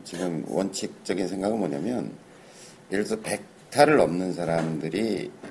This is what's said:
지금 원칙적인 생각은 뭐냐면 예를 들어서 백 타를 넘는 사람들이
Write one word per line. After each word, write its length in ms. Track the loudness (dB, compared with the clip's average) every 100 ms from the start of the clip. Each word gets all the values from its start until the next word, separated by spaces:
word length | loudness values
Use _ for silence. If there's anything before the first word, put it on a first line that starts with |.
| -8
지금 400 | -4 -4 -4 -2
원칙적인 800 | 0 0 -2 -8 -8 -4 -2 -2
생각은 320 | 0 0 0
뭐냐면 520 | 0 -2 -2 -2 -4 -10 -20 -20 -20 -20 -20 -20 -4
예를 120 | -2
들어서 180 | 0 -2
백 200 | -2 -6 -6 -20 -4
타를 280 | 6 8 8
넘는 340 | 6 4 0
사람들이 1000 | -2 0 0 0 -2 -2 -2 0 -2 -6 -12 -16